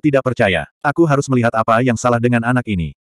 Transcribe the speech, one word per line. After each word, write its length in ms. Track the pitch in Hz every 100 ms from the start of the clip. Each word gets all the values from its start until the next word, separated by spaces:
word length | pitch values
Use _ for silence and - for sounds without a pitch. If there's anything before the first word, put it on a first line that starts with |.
tidak 240 | 151 135 127
percaya, 400 | 120 104 87 73 _
aku 240 | 147 143 165
harus 160 | 139 135
melihat 240 | 127 117 110
apa 240 | 110 113
yang 160 | 127 113
salah 240 | 123 120
dengan 240 | 120 120
anak 240 | 117 127 113
ini. 240 | 95 78 -